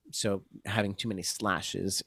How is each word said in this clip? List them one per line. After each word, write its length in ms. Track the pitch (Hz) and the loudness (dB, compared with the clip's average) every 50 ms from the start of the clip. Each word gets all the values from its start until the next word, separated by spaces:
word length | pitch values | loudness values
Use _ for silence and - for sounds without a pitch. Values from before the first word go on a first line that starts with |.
| _ 196 | _ -8
So 320 | - - - 107 98 95 92 _ - - - | -4 0 0 2 0 0 -2 _ -18 -12 -8
having 300 | 101 101 113 104 98 104 | 0 2 4 4 2 0
too 140 | - - 117 | -2 -2 -2
many 140 | 101 92 | -2 -2
slashes 800 | 85 - - - 110 101 92 78 - - - 98 92 98 98 - - | -2 -4 -2 0 2 2 2 2 0 -2 -2 0 0 0 0 0 0